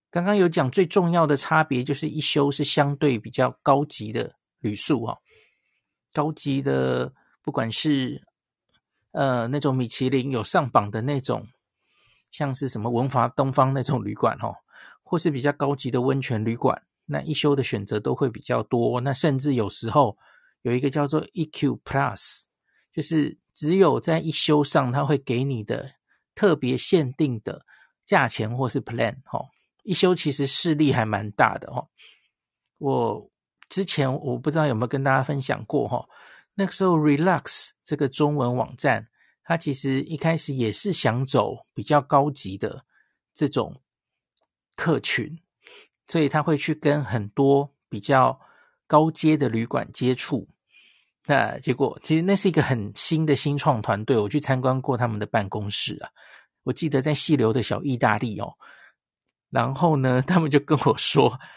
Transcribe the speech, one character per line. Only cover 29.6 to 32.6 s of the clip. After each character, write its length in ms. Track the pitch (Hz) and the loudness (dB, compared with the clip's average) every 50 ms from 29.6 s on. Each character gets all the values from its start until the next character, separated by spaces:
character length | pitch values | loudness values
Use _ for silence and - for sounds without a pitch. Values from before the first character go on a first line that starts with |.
| _ _ _ _ _ | _ _ _ _ _
一 100 | 226 180 | -4 0
休 180 | - - 185 185 | 2 2 2 2
其 200 | - - 156 135 | 2 0 -2 -2
实 120 | - 143 | -2 -2
势 300 | 131 - - - 175 156 | -2 0 0 0 0 2
力 180 | 147 156 143 127 | 4 4 4 4
还 120 | 123 110 | 2 2
蛮 260 | 107 107 101 104 104 | 0 0 -2 -4 -4
大 260 | - - 131 110 - | 0 2 2 2 2
的， 160 | - - - 127 | -2 -8 -10 -10
吼。 160 | 127 - - _ _ - - - _ _ _ _ _ _ _ _ _ | -10 -10 -10 _ _ -20 -20 -20 _ _ _ _ _ _ _ _ _